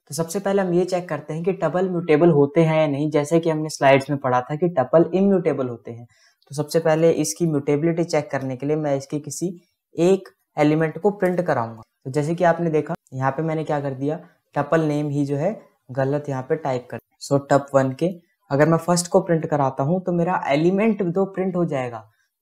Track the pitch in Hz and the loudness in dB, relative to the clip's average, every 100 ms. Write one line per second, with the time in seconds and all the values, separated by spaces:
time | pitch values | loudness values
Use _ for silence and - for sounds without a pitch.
0 | - 151 165 202 196 196 185 175 180 180 | -10 -8 -6 -4 -2 -2 0 0 0 -4
1 | 175 151 - 156 170 175 160 175 190 180 | -6 -8 -8 -6 -4 -2 -2 -2 -2 -2
2 | 170 151 175 147 143 165 160 156 156 139 | 2 4 6 6 4 4 4 4 2 0
3 | 151 147 143 165 165 156 156 - 139 139 | 0 0 2 2 2 -2 -4 2 4 6
4 | 139 143 127 123 - 151 175 170 123 160 | 4 -2 0 0 0 -2 0 0 2 4
5 | 165 175 196 190 170 135 123 117 117 117 | 4 4 2 2 2 -2 -4 -6 -12 -14
6 | 120 _ _ _ _ 139 147 170 160 156 | -16 _ _ _ _ -8 -2 0 2 4
7 | 165 160 156 - 175 147 139 147 165 165 | 4 2 0 -2 0 0 0 0 0 0
8 | 170 156 147 139 131 127 139 151 151 139 | 0 -2 -2 -4 -6 -6 -4 -2 -2 -4
9 | 135 151 147 - 175 175 _ _ _ - | -4 -8 -8 -6 -6 -8 _ _ _ 0
10 | 170 196 190 _ _ - 151 156 160 151 | 2 2 -2 _ _ 0 2 2 0 -2
11 | 208 202 185 180 175 135 113 113 - _ | -2 0 0 0 -2 -2 -4 -8 -20 _
12 | 139 131 147 170 175 165 170 156 151 170 | -6 -4 -2 2 2 2 0 0 -2 -8
13 | _ 131 131 135 160 156 151 151 139 131 | _ -4 -2 -2 -4 -4 -4 -4 -4 -4
14 | 139 160 - _ _ - 143 165 156 147 | -4 -6 -10 _ _ -6 0 0 2 0
15 | 147 143 139 143 160 220 - _ - 127 | -2 -2 -2 -2 -2 -4 -10 _ -10 -4
16 | 135 147 143 131 123 160 156 127 - 117 | -2 -2 -4 -8 -4 -4 -2 -6 -6 -14
17 | - _ - 139 139 143 139 135 135 131 | -16 _ -2 -2 2 0 2 0 0 0
18 | 165 180 _ _ - 139 151 165 165 175 | -4 -4 _ _ -4 2 2 2 2 -2
19 | 175 190 175 165 165 147 135 - 139 180 | 2 0 2 0 0 0 0 -2 -2 -2
20 | 180 175 170 180 - 143 165 190 220 214 | -2 -2 0 -2 0 0 2 2 2 0
21 | 185 170 196 196 190 175 165 143 127 113 | -2 0 -2 -2 -4 -2 -2 -2 -6 -8
22 | 110 _ _ _ | -16 _ _ _